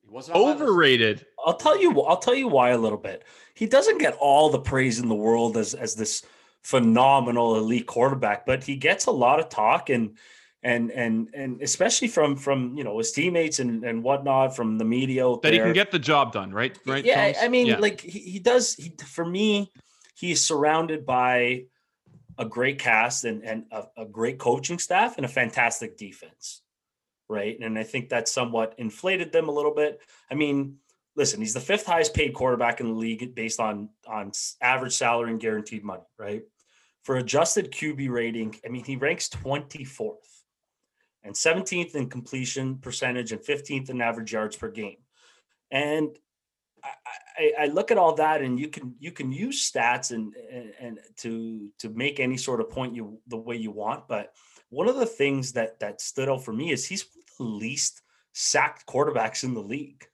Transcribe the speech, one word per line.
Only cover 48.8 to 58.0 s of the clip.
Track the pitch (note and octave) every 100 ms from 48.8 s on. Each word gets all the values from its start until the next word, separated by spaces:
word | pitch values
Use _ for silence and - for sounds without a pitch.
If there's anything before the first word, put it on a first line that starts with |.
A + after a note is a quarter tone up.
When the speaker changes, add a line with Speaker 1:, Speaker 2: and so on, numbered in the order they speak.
| C3 A#2+
Speaker 3:
you | D3+
can | E3+ C3+
use | C3+ A3+ C#4 -
stats | C3 A#2+ B2 B2+
and, | A#2+ G#2+ - A2+
and, | B2 A2+ G2+
and | B2 A2 _ A2
to, | A#2+ A2+ A2+ A2+ G#2 _
to | A2+
make | A2 C#3 C#3+
any | B2+ B2+
sort | C3 B2
of | A2+
point | - B2+
you, | A#2+ G#2+ A2 _
the | A#2
way | A2+ A#2+
you | A2
want. | G#2 G#2 C#3 -
But | A2 G2+ _ _ _ _
one | B2+ G3
of | C4+
the | A3+
things | - C#3 C#3 C3
that, | - A2+ -
that | G#2 G#2
stood | - - C3+
out | C3
for | C3
me | A2 D#3
is | C#3+
he's | - G3 - _ _ _
one | A#2+
of |
the | G#2
least | A2 C#3 - -